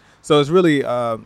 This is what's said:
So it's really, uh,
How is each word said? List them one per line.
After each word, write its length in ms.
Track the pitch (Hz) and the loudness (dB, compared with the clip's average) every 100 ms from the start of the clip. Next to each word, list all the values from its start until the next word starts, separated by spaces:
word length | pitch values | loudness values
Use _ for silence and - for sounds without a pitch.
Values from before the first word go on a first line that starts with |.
| _ _ | _ _
So 180 | - 151 | 0 0
it's 100 | 143 | 2
really, 320 | 180 175 143 | 2 2 0
uh, 340 | 117 123 117 113 | -2 -4 -4 -6